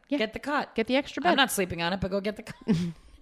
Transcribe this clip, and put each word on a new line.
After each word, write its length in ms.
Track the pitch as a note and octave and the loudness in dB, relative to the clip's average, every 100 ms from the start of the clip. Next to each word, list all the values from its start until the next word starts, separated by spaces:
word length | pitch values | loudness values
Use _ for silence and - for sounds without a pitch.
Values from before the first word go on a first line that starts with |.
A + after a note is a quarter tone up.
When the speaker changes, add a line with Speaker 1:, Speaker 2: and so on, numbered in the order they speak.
| - | -4
Speaker 1:
Yeah. 80 | G3 | -2
Speaker 2:
Get 160 | G#3+ | -2
the 40 | - | -4
cot. 360 | C#4 D4 - | -4 -2 -2
Speaker 1:
Get 120 | - A3 | -2 0
the 100 | C4 | 0
extra 260 | C4+ - | 0 0
Speaker 2:
I'm 60 | F4 | 2
Speaker 1:
bed. 60 | C#4 | 4
Speaker 2:
not 140 | C4 | 4
sleeping 300 | - F3+ E3+ | 2 -2 0
on 140 | E3+ | -2
it, 60 | F#3+ | -2
but 80 | F#3+ | -2
go 100 | G3 | -2
get 160 | G3+ G#3 | -4 -6
the 60 | |
cot." 140 | - - - | -10 -6 0
Speaker 1:
<laughs> 80 | E3+ E3+ - - - | 0 0 -6 -16 -20